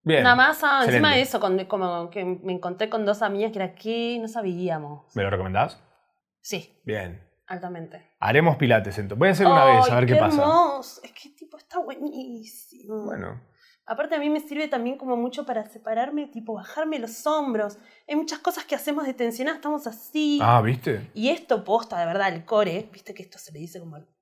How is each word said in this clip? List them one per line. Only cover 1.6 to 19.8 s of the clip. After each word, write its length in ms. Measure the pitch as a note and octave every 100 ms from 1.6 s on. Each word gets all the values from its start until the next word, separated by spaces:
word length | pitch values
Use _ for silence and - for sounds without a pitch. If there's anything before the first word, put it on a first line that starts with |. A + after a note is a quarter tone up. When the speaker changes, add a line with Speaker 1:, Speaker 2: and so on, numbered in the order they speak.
| F#3
Speaker 2:
como 440 | G3+ F#3 E3+ E3+
que 140 | G3+ F#3
me 280 | F#3 F#3+
encontré 360 | F3+ F3+ F3+ A3
con 160 | A3+ G#3
dos 160 | G#3
amigas 300 | G#3+ G3 G#3+
que 60 | G#3+
era 160 | F#3 -
que 420 | A3 A#3 A#3 A#3+
no 60 | A3+
sabíamos. 840 | A3+ G3 F3 F3+ D#3 D3 D3 _ -
Speaker 1:
¿Me 80 |
lo 60 | G2
recomendás? 540 | G2 F#2 F#2+ C3 - _ _ _ _ _ _
Speaker 2:
Sí. 400 | - F#3 - _ -
Speaker 1:
Bien. 360 | G#2 F2+ E2+ _ _ _
Speaker 2:
Altamente. 640 | F#3 F3+ F3 E3 - _ _
Speaker 1:
Haremos 360 | G2+ C3 E3+ A#2+
Pilates 400 | B2+ A2+ G2 G2
entonces. 220 | G2 G#2
Voy 80 | F#3
a 20 |
hacer 160 | F3+ G3
una 160 | - C#3
Speaker 2:
Ay, 100 | B3+
Speaker 1:
vez, 140 | B3+
a 40 | A#3+
ver 100 | B3+
qué 80 |
Speaker 2:
qué 60 | -
Speaker 1:
pasa. 220 | - D4
Speaker 2:
hermoso. 600 | D4 E4 D#4 C#4 - -
Es 80 | -
que, 180 | - D4
tipo, 260 | _ D#4 D4+
está 220 | _ F4+
buenísimo. 1300 | D#4+ C4 D4 B3+ C4 A#3 A3 - - A#3+ G3 G#3+ G#3
Speaker 1:
Bueno. 360 | - F#2 B2 _ _ _ _ -
Speaker 2:
Aparte, 260 | - D4+ D#4+
a 40 |
mí 100 | D4
me 100 | D4+
sirve 280 | D4+ D4 D4+
también 300 | C4 A#3+ C#4
como 180 | C4 A#3+
mucho 280 | A#3+ B3+ B3
para 180 | A3+ G#3+
separarme, 600 | A3 A3 A3 C4 D4 C#4+
tipo, 260 | A3+ A3
bajarme 460 | G#3+ - - D#4 D4+
los 260 | A3+ A3+ D4+
hombros. 540 | D4+ C#4 A3 G#3 G#3 _ _ -
Hay 80 | D4
muchas 220 | D#4 D4+
cosas 260 | - F4 -
que 100 | C#4
hacemos 300 | D4 D4 C#4
de 80 | B3+
tensión, 320 | A#3 A#3 C4+
estamos 400 | D#4+ D4 D4+